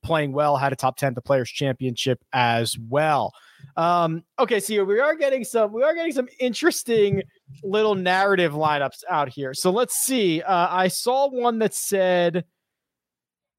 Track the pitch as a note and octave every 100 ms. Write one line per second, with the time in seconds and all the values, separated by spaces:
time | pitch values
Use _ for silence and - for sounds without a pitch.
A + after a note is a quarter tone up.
0 | - D#3+ D3 C3+ D3 C#3+ C#3 C3+ C3 B2+
1 | C#3 B2 - C#3 B2 - C#3 B2 C3 A#2+
2 | C3+ B2 _ C3 A#2+ A#2 A2+ B2+ A2+ C#3
3 | D#3 C#3+ G#2 - - _ - - E3 F3
4 | E3+ E3 - - B3+ A3 G3 G#3+ F#3+ G#3
5 | C#4+ D#4+ C#4+ C4 A3+ A#3 G#3+ A3 C#4 E4+
6 | E4 C4 B3+ - B3+ G#3 E4 - - A3+
7 | G3+ G3 - _ - C3+ G3+ G#3 G#3+ G3
8 | F3+ F#3 G3 F#3+ E3+ D3 D#3 D3 C3+ -
9 | - E3+ C#3+ B2 C3+ C#3+ F#3 G3 B3+ -
10 | - C4 G3 D#3+ E3+ F3+ F3 F3+ F#3 -
11 | - C4 C#4 B3+ A#3+ A3+ A3 - - G3
12 | F#3 F3+ F3 E3+ E3 _ _ _ _ _
13 | _ _ _ _ _